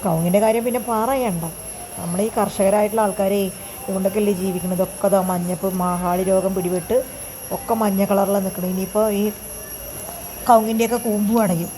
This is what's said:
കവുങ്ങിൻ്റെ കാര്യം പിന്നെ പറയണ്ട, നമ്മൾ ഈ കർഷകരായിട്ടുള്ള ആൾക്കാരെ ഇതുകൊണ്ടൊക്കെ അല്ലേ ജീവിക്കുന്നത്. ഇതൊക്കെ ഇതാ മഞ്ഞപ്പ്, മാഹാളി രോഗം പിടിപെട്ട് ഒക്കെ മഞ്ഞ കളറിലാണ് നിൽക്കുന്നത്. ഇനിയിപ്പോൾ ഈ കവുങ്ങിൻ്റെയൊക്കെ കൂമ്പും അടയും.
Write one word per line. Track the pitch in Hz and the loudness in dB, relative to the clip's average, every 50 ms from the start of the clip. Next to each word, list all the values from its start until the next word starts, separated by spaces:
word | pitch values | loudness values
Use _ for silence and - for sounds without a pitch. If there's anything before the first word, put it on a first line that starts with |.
| - | 0
കവുങ്ങിൻ്റെ | 196 165 160 165 180 180 208 214 | 0 0 2 2 4 4 4 4
കാര്യം | 220 220 233 233 247 | 4 4 2 0 0
പിന്നെ | 233 247 240 240 | -2 -2 -2 0
പറയണ്ട, | 233 214 220 247 269 269 247 - 175 170 165 165 - - - - - - - - - - | 0 0 2 0 0 0 0 0 -2 -2 -4 -6 -8 -12 -14 -16 -14 -14 -16 -14 -12 -8
നമ്മൾ | 170 170 175 185 208 | -6 -4 -2 0 -2
ഈ | 220 - 233 | 0 2 0
കർഷകരായിട്ടുള്ള | 202 - - - 196 190 202 208 214 208 208 226 214 | 0 0 0 2 2 4 4 4 2 2 2 2 0
ആൾക്കാരെ | 202 185 - 196 190 202 202 196 185 185 - - - - - - | 0 0 0 0 2 2 0 0 -2 -4 -10 -16 -16 -16 -12 -8
ഇതുകൊണ്ടൊക്കെ | - 190 190 190 196 196 214 208 | -6 -4 0 0 0 2 2 2
അല്ലേ | 208 208 175 185 | 2 2 0 0
ജീവിക്കുന്നത്. | 190 185 180 170 180 185 175 | -2 -2 -2 -2 -2 0 0
ഇതൊക്കെ | 190 180 - - - 196 | -2 -2 -2 -2 0 2
ഇതാ | 196 196 185 185 | 4 4 2 2
മഞ്ഞപ്പ്, | 185 180 175 175 180 170 - 190 190 185 180 | 0 -2 -2 -2 -4 -2 -2 -2 -2 0 0
മാഹാളി | 180 180 175 180 175 175 180 190 190 190 | 0 0 0 0 0 0 2 2 2 2
രോഗം | 190 185 190 190 | 2 2 0 -2
പിടിപെട്ട് | 190 175 180 185 180 170 - 226 262 269 - - - - - - - - - - | 0 -2 -2 -2 -2 -2 0 0 0 0 -2 -12 -16 -16 -16 -16 -18 -10 -8 -8
ഒക്കെ | 180 - - 226 226 | -8 -2 -2 0 0
മഞ്ഞ | 220 208 190 190 202 196 | 2 2 2 2 2 2
കളറിലാണ് | 208 196 196 190 202 202 190 | 4 2 4 2 2 0 0
നിൽക്കുന്നത്. | 190 190 - 180 185 185 | -2 -4 -4 -4 -2 -2
ഇനിയിപ്പോൾ | 185 190 185 - 208 220 220 208 202 | -2 -4 -2 0 2 2 2 2 0
ഈ | 208 214 208 - - - - - - - - - - - - - - - - - - - - - - | 0 -2 -2 -6 -14 -16 -16 -16 -16 -16 -16 -16 -14 -14 -14 -14 -14 -14 -14 -14 -16 -16 -16 -8 4
കവുങ്ങിൻ്റെയൊക്കെ | - 240 220 220 220 226 226 226 226 240 233 233 | 6 6 6 6 4 2 2 2 2 0 0 0
കൂമ്പും | 233 208 208 208 202 226 233 220 | 0 0 2 2 4 4 4 4
അടയും. | 185 180 165 170 202 - | 4 2 0 -2 -6 -8